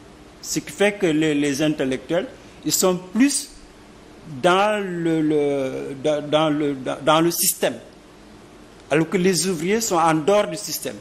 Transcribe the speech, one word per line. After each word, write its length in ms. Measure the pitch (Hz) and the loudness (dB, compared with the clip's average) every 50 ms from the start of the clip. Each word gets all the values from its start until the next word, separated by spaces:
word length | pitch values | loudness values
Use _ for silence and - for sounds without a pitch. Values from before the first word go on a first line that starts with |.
| - - - - - - - - | -20 -20 -20 -20 -20 -20 -20 -16
Ce 180 | - - - 160 | -12 -8 -6 -6
qui 120 | - - | -6 -6
fait 220 | - - 196 208 202 | -2 0 0 0 2
que 120 | 202 185 | 0 0
les, 260 | 165 151 156 160 156 147 | 2 2 2 2 2 2
les 280 | 143 147 147 135 131 | 2 0 0 0 0
intellectuels, 640 | 156 151 147 147 139 131 131 123 - - 160 180 226 - - - - - - - - | 0 0 0 0 -2 -2 -2 -4 -4 -2 -2 -2 -2 -4 -8 -18 -20 -20 -18 -10 -6
ils 60 | 156 | -2
sont 240 | - - 190 185 180 | 0 2 2 2 0
plus 540 | 180 180 - - 220 262 285 - - - - - - - - - - - - - - - - - - - 160 151 127 | 0 -4 -4 0 2 2 2 2 -2 -6 -10 -16 -20 -20 -20 -20 -20 -20 -20 -20 -20 -20 -20 -20 -20 -18 -16 -6 0
dans 420 | 120 175 180 190 202 214 214 208 202 | 2 2 4 4 4 2 0 -2 -4
le, 380 | 185 175 170 165 165 160 160 | -4 -4 -2 0 0 0 2
le, 760 | 156 151 156 147 143 143 139 139 135 131 131 135 139 139 139 131 131 | 2 2 2 2 2 0 0 -2 -2 -4 -6 -8 -8 -10 -8 -4 -2
dans, 240 | 151 151 147 143 | 0 0 0 0
dans 220 | 147 147 151 160 156 | 0 2 2 2 2
le, 240 | 147 147 151 143 139 | 2 0 0 -2 -2
dans, 240 | 131 127 143 139 - 139 | -4 -6 -6 -6 -2 2
dans 180 | 156 151 160 | 2 4 4
le 100 | 165 175 | 4 2
système, 440 | 170 - - - - - 208 156 120 113 - - - - - - - - - - - - - - - - - - - - - - | 2 0 0 -2 -2 0 -2 -4 -4 -6 -12 -20 -20 -20 -20 -20 -20 -20 -20 -20 -20 -20 -20 -20 -20 -20 -20 -20 -20 -18 -6 -2
alors 180 | 139 156 160 160 | 0 0 0 0
que 80 | - | 0
les 300 | 190 175 190 185 160 175 | 2 2 2 2 0 0
ouvriers 340 | 190 185 147 160 185 208 233 | -2 -4 -2 -2 0 0 0
sont 140 | 226 - 190 | 0 0 0
en 160 | 165 165 165 156 | 2 4 4 2
dehors 340 | 160 147 165 202 208 208 | 2 2 4 4 4 2
du 100 | 180 165 | 0 -4
système. 380 | - - - 147 - - 127 110 101 | -8 -8 -8 -8 -8 -8 -10 -10 -12